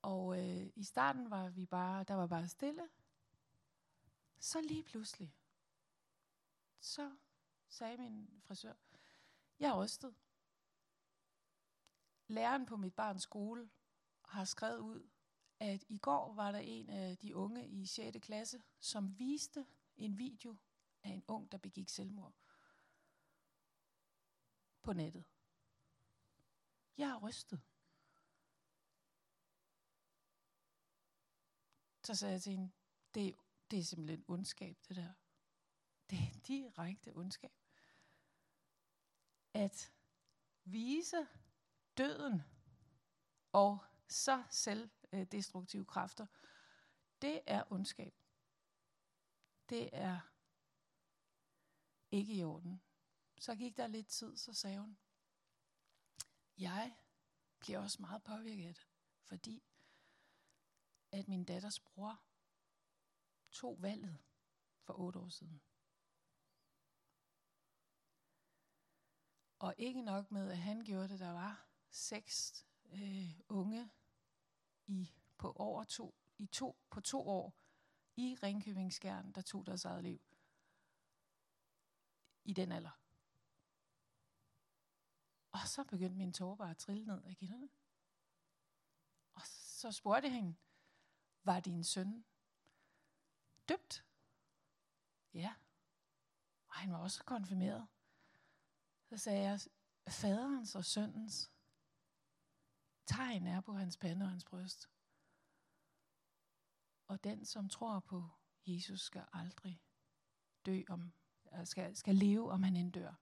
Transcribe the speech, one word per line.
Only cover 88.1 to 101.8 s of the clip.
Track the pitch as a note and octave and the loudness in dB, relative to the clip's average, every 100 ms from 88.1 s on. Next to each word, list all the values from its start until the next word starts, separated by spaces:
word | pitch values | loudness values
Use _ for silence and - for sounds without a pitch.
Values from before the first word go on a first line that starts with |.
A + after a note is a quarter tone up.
| _ _ _ _ _ _ _ _ _ _ _ _ | _ _ _ _ _ _ _ _ _ _ _ _
Og | - - | -14 -14
så | - - - A#3 | -12 -10 -6 -6
spurgte | G3+ G3+ A3+ C#4 | -2 6 6 6
jeg | |
hende, | B3 F#3 E3 _ - _ _ _ _ _ _ | 2 0 -2 _ -20 _ _ _ _ _ _
"Var | G3 F3+ | 4 4
din | F#3 E3+ | 2 0
søn | E3 F#3+ F#3+ A3+ - _ _ _ _ _ _ _ _ _ _ _ _ - - | 2 2 0 -4 -10 _ _ _ _ _ _ _ _ _ _ _ _ -16 0
døbt?" | F#4 - - - _ _ _ _ _ _ _ _ _ _ _ _ | 0 0 -12 -12 _ _ _ _ _ _ _ _ _ _ _ _
"Ja." | E3+ F#3 G#3+ - _ _ _ _ _ _ _ _ _ _ | -4 -4 -6 -18 _ _ _ _ _ _ _ _ _ _
"Og | |
han | - F#3+ | -4 0
var | E3+ | 0
også | F3+ - | 0 -2
konfirmeret." | - B3 F#3 F#3+ F#3+ A3 A3+ _ _ _ - - - _ _ _ _ _ _ | -2 -2 2 4 4 2 -4 _ _ _ -20 -20 -20 _ _ _ _ _ _
Så | A3 | -4
sagde | G#3+ G3 | 4 4
jeg, | G3 G3+ - _ _ _ - | 4 2 -4 _ _ _ -8
"Faderens | - G#3 G3+ C4+ C#4 G#3+ | 2 4 4 4 2 0
og | G3 | -2
søndens | F3 G#3+ G#3+ A3 A3 - - - _ _ | 2 2 2 -2 -4 -2 -4 -8 _ _